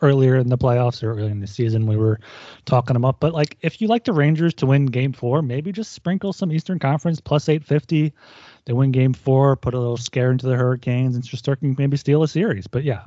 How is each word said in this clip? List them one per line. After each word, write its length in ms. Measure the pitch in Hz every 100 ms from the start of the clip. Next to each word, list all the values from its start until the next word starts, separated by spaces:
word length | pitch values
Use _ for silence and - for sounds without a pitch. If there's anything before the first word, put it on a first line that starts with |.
earlier 360 | 147 139 131 131
in 120 | 123
the 80 | 127
playoffs 460 | 127 123 120 -
or 80 | 113
early 200 | 107 107
in 100 | 104
the 60 | 98
season. 400 | - 113 113 110
We 120 | 107
were 220 | 110 107 - - - -
talking 300 | - 127 123
them 100 | 120
up. 160 | 127 -
But, 140 | 151
like, 240 | 160 151 -
if 220 | 165 -
you 40 | 220
like 180 | 233
the 100 | 262
Rangers 400 | 160 147 160 170
to 120 | - 131
win 200 | 139 135
Game 260 | 127 135
four, 300 | - 120 147
maybe 280 | 135 127 170
just 220 | 202 220
sprinkle 400 | - 170 190 202
some 200 | - 185
Eastern 260 | 160 - 180
Conference 420 | 135 147 170 160
plus 300 | - 147 -
eight 120 | 156
fifty. 520 | - 147 - 156 151 - - - - -
They 80 | -
win 200 | 123 135
Game 200 | 131 131
four, 440 | 123 139 135 139 131
put 180 | 127
a 40 | 127
little 200 | 120 120
scare 320 | 120 127 127
into 160 | 127 127
the 100 | 123
Hurricanes, 580 | 123 123 127 123 131
and 80 | 123
just 220 | 123 131
start, 140 | - 135
maybe 380 | 143 131 139 139
steal 240 | - 147
a 60 | 156
series. 380 | 156 214 101 98
But, 160 | 123
yeah, 200 | 147 101